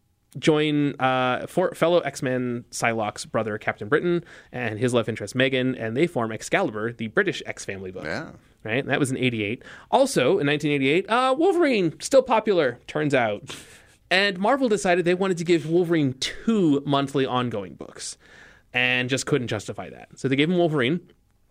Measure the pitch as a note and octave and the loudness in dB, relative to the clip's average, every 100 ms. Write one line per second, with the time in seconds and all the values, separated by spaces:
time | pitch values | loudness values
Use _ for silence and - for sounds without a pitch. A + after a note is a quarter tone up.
0 | _ _ _ C#3+ E3 D3+ D3+ D3 C#3+ - | _ _ _ -2 2 4 2 2 0 0
1 | C3 B2+ B2+ B2 - - F#3 - E3+ F3 | 0 2 0 -2 -2 -2 0 2 2 2
2 | C#3+ - C3+ B2+ B2 A#2+ - - A#2+ A2+ | 0 -4 -2 -2 -2 -6 -8 -2 0 0
3 | G#2 - - A#2+ A2 G#2+ - - G#2 D3 | -2 -6 -4 -4 -2 -4 -4 -4 0 0
4 | F3 F3 - - - B2 A#2 G#2+ B2 A#2+ | 2 -2 -4 -20 -14 -8 -6 -2 2 2
5 | A2+ A2 G#2+ B2+ C3+ C3 B2+ B2+ A2+ A#2+ | 0 -6 -4 0 2 2 -2 -2 -4 0
6 | E3+ C3 A2+ A2 - E3+ F3 G#2+ A2+ A#2 | 0 0 -4 -6 -2 -2 -2 -4 -6 -6
7 | A2+ - F#3+ - - - - G2 F#2+ F#2 | -4 -2 -2 -4 -8 -12 -10 -10 -10 -10
8 | D#2 G2+ D#3 - _ _ G#2+ A#2 - C#3+ | -6 -6 -8 -16 _ _ -4 -4 0 0
9 | C3 C3 B2 A#2 G2+ B2 - - - B3 | 0 0 -2 -2 -4 -6 -12 -18 0 2
10 | C4+ E3+ B2+ F#3+ C#3+ D3 D3+ C#3+ C3+ E3 | 2 2 2 2 2 0 0 0 2 2
11 | F#3+ A#3 C4 C4 F4+ F4 D#4 A3+ E3 - | 2 0 2 2 2 4 2 2 0 -2
12 | - C4+ B3+ A3 A3 F3+ C3+ A#2 - D3+ | 2 4 4 2 2 2 2 -2 -6 -2
13 | D3+ C3+ A2+ G#2 - - - - _ _ | 2 2 2 -2 -8 -18 -18 -20 _ _
14 | - F3+ G3+ F3+ G3+ C4+ C4 G3+ G3 F3 | 0 2 2 0 0 2 2 2 2 2
15 | F3 F3+ F#3+ F3 E3+ E3+ D3+ E3 E3+ E3 | 2 2 0 0 2 2 2 0 2 2
16 | C#3 B2+ - - - A3+ E3 C#3+ D3 C#3 | 2 0 -8 -4 0 2 4 2 2 0
17 | C#3 C#3+ C3+ B2 B2 A2+ F#2 C2 - - | 0 0 0 0 -2 -6 -10 -14 -16 -14
18 | - - - - - - _ B2 B2 B2+ | -14 -14 -20 -20 -20 -20 _ -2 0 0
19 | B2+ C3 - C#3+ A#2 A2 - G2+ F2 B1 | 0 -2 0 -2 -2 -6 -6 -10 -12 -16
20 | - - C3 C3+ D#3 F3+ E3+ D3+ A#2+ F3 | -20 -6 -2 2 2 2 2 2 0 -2
21 | - _ _ _ _ | -8 _ _ _ _